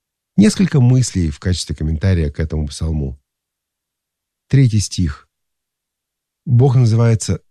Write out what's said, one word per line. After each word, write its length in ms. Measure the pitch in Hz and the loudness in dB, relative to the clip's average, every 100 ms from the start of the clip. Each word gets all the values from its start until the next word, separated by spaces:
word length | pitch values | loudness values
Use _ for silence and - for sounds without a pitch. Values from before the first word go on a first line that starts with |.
| _ _ _ - | _ _ _ 2
Несколько 420 | 208 - 185 147 | 2 2 0 2
мыслей 500 | 123 127 123 95 82 | 4 2 0 -2 -4
в 100 | 73 | -4
качестве 360 | 92 85 - 78 | -4 -4 -6 -6
комментария 560 | 78 78 95 90 76 | -4 -2 0 0 -2
к 80 | - | -4
этому 280 | 80 78 73 | -6 -4 -6
псалму. 520 | - 80 78 69 65 _ _ _ _ _ _ _ _ _ _ _ _ _ | -6 -6 -4 -6 -10 _ _ _ _ _ _ _ _ _ _ _ _ _
Третий 320 | 135 131 107 | 2 2 2
стих. 480 | - - 87 71 _ _ _ _ _ _ _ _ _ _ _ _ - | -4 -4 -4 -6 _ _ _ _ _ _ _ _ _ _ _ _ 0
Бог 300 | 120 135 123 | 2 4 4
называется 640 | 117 113 117 113 - 85 _ | 2 2 2 0 -2 -6 _